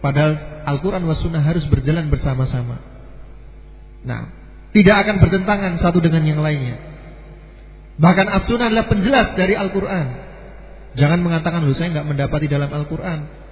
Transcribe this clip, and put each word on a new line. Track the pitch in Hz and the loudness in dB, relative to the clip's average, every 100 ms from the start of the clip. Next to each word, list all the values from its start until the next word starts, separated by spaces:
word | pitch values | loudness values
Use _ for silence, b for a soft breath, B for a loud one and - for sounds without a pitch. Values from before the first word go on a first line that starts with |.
Padahal | 139 139 151 151 - - - | 2 2 2 0 -6 -10 -4
Al-Quran | 143 180 190 170 | -2 -2 -2 -2
was | 151 | 0
sunnah | 175 165 | 0 0
harus | 147 175 | 0 0
berjalan | 147 - 127 165 151 | 4 4 4 0 2
bersama-sama. | 139 147 131 127 127 120 120 - - - - - - - - - - - - | 0 0 0 0 -2 -4 -8 -14 -18 -18 -18 -18 -18 -20 -20 -20 -20 -20 -14
Nah, | 123 117 113 - - - - 214 | -10 -10 -10 -16 -20 -20 2 6
tidak | 190 202 208 | 6 6 2
akan | 196 | 4
bertentangan | 165 185 185 202 190 170 | 4 4 0 0 0 0
satu | 175 175 | 2 4
dengan | 165 160 | 4 2
yang | 156 151 | 2 0
lainnya. | 151 147 123 117 - - - - - - - - - - - - | 0 -2 -4 -8 -14 -18 -18 -20 -20 -20 -20 -20 -20 -20 -18 2
Bahkan | 165 185 196 | 4 4 2
as-sunnah | 196 - 233 233 | 0 0 0 2
adalah | 220 220 | 0 0
penjelas | 208 196 269 208 | 0 2 2 2
dari | - 185 208 | 0 0 0
Al-Quran. | 190 190 196 190 135 123 - - - - - - - 123 | -2 -4 -4 -4 -4 -8 -14 -18 -18 -18 -20 -20 -12 0
Jangan | 143 175 | 2 4
mengatakan, | 175 165 165 170 | 2 0 -2 0
"Loh, | 147 135 | 0 0
saya | 170 156 | -2 -4
nggak | 147 | -4
mendapati | 143 139 151 151 | -2 -2 -2 0
dalam | 143 143 | 0 -2
Al-Quran." | 147 147 160 185 160 147 - - | -4 -6 -6 -6 -8 -8 -16 -20